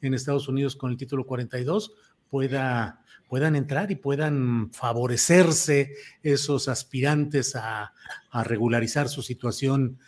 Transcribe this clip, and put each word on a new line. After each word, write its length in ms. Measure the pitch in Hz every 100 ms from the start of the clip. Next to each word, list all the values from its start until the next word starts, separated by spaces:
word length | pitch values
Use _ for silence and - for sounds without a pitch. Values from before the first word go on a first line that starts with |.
en 120 | 139
Estados 360 | 127 135 143 139
Unidos 260 | 135 139 135
con 160 | 127
el 60 | 123
título 280 | 127 135 -
cuarenta 320 | 123 117 127
y 40 |
dos, 300 | 127 202 208 - _ _ -
pueda, 720 | 139 135 135 131 120 107 - _ - -
puedan 260 | 127 156 147
entrar 340 | 131 143 202
y 60 | 165
puedan 760 | 139 139 156 143 123 117 107
favorecerse 1200 | - 120 120 123 117 - 175 170 156 156 143 139 - - -
esos 440 | 151 143 143 135 -
aspirantes 880 | 123 - 131 139 151 147 143 120 123
a, 380 | 113 107 104 _ - - _
a 120 | 120
regularizar 640 | 113 110 117 117 113 147 139
su 140 | -
situación 760 | - 123 120 - 135 139 127 131